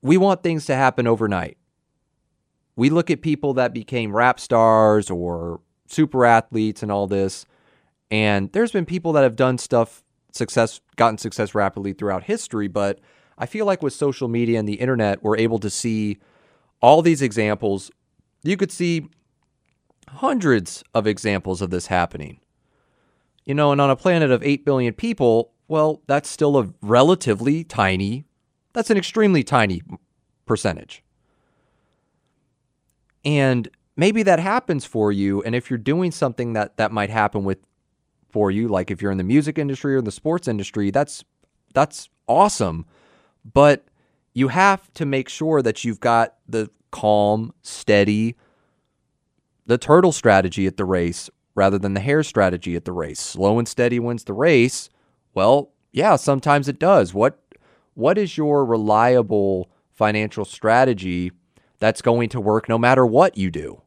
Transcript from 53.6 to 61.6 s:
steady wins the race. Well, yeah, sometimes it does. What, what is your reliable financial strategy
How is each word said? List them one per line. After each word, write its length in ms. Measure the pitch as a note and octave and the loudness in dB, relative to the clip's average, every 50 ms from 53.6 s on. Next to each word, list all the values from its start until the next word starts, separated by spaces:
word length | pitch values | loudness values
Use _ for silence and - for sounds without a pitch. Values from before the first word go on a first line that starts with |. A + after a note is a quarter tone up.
| A#2 - | -2 -4
steady 320 | - - A#2+ A#2+ B2 A#2+ | -2 -2 0 0 0 -2
wins 240 | A#2 A#2+ A#2+ A2+ - | -4 -4 -6 -8 -8
the 80 | - | -10
race. 560 | G2+ G#2+ C3+ F3 D#3+ B2+ A#2 B2+ - - - - _ _ _ _ _ _ _ _ _ | -6 0 2 4 4 4 4 2 0 -6 -14 -16 _ _ _ _ _ _ _ _ _
Well, 380 | F#2+ F#2+ G#2+ C3 C#3+ C#3 _ _ _ _ _ | 0 4 4 4 2 2 _ _ _ _ _
yeah, 240 | _ B2+ D#3 G#3+ F3+ | _ -2 2 2 2
sometimes 520 | C3 - - C#3 C3+ - D3+ C#3+ D3 C#3 C#3 | 2 2 0 -2 0 0 0 0 0 0 -4
it 100 | C3 - | -6 -2
does. 340 | D3+ F3+ G3+ D#3+ G2+ E2+ | 2 4 4 4 4 2
What, 260 | F2+ G2 A2 C#3 - _ _ _ _ _ _ _ _ _ _ _ _ | 0 0 0 0 0 _ _ _ _ _ _ _ _ _ _ _ _
what 220 | - A2+ D3 F#3 | -2 0 0 0
is 220 | G#3+ G#3 E3+ - - | 0 -2 -4 -4 -4
your 260 | D3+ D3 D3 C#3+ C#3 | -2 0 2 2 2
reliable 1040 | A#2 A#2 A2 G#2+ G#2+ G#2 G#2+ A#2 B2 B2+ B2 A2+ F#2+ G#2+ G#2 G2 G2 G2 F#2 F2+ _ _ _ _ _ | 2 0 0 2 2 2 4 4 4 4 2 2 2 0 0 0 0 -2 -2 -6 _ _ _ _ _
financial 560 | _ _ A2 G#2+ G#2+ G#2+ G#2+ G#2 - - G2+ | _ _ -2 0 0 -2 -4 -4 -6 -8 -10
strategy 840 | - - - - A2 A2+ B2 C3 C3 A#2+ F#2+ F#2 F#2 F2 F2 F2+ F2+ - _ _ _ _ _ | -10 -12 -4 0 2 4 4 4 2 0 -2 -4 -6 -4 -4 -6 -6 -10 _ _ _ _ _